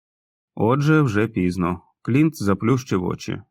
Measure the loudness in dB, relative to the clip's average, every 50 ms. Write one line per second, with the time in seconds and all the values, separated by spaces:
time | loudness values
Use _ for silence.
0 | _ _ _ _ _ _ _ _ _ _ -6 -2 0 2 2 2 2 4 4 4
1 | 4 2 2 0 0 0 0 0 0 0 0 0 -2 -2 -4 -6 -10 _ _ _
2 | -4 0 2 2 2 2 0 -2 -2 -2 0 0 2 0 0 0 -2 -2 -4 -2
3 | -2 -4 -6 -8 -8 -10 -10 -10 -12 _